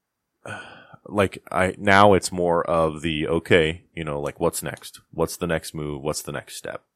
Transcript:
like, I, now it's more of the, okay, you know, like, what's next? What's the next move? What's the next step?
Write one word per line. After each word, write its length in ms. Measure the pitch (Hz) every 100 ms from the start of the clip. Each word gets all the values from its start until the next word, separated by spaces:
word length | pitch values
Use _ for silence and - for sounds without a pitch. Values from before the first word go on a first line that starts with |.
| _ _ _ _ - - - - - - -
like, 360 | 95 95 - -
I, 240 | 76 92 -
now 360 | 101 98 104
it's 180 | 95 -
more 320 | 90 87 85 -
of 340 | 82 80 76
the, 260 | 78 78 71
okay, 560 | 82 - 95 78 87 -
you 100 | -
know, 160 | 78 73
like, 200 | 71 -
what's 240 | 82 -
next? 360 | 76 - - - _
What's 260 | - 82 -
the 100 | 87
next 260 | 80 -
move? 280 | 80 76 71
What's 200 | 71 76
the 100 | -
next 240 | 71 - -
step? 280 | - - _